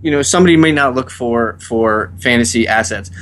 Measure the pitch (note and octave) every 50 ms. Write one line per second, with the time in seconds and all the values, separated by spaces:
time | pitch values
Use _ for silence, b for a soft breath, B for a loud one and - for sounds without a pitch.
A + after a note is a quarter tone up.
0 | - D#3+ D3 C#3+ C#3 - - F3 F3+ F3+ E3 D#3+ D#3+ D#3+ D#3 D3 C#3+ C3+ B2 C3
1 | B2+ - - - B2+ A#2+ A#2 A#2 A#2 A2 - - - - A#2 A2+ A2+ A2 G#2+ G#2+
2 | G#2 F2+ F2+ F2+ - C3 A#2+ A#2 A#2+ A#2 - A#2+ A2+ - A2 A2+ A2+ - A2+ G2+
3 | F#2 - B B